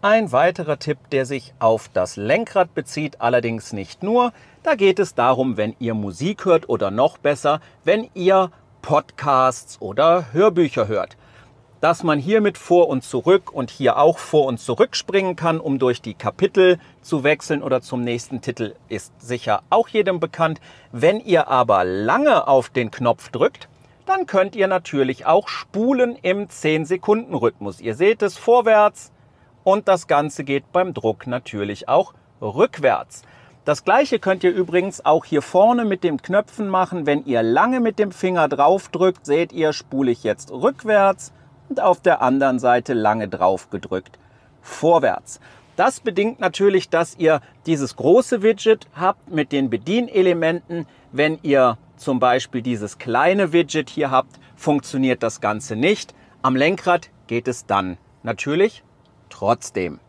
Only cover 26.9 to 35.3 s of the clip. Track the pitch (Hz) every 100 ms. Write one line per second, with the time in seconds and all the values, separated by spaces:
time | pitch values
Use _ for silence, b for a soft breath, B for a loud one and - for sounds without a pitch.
26.9 | 185 190 220 233 135 113 - 101 90 101
27.9 | 113 190 226 202 - - 240 226 214 208
28.9 | - - b b b b b - 202 202
29.9 | 185 - 143 151 - 139 139 - 175 185
30.9 | 147 113 110 - 123 - 107 101 101 -
31.9 | 143 190 _ b _ 110 110 - - 139
32.9 | 87 - - _ b b b - 147 -
33.9 | 220 285 226 - 190 180 175 180 175 190
34.9 | - - 156 -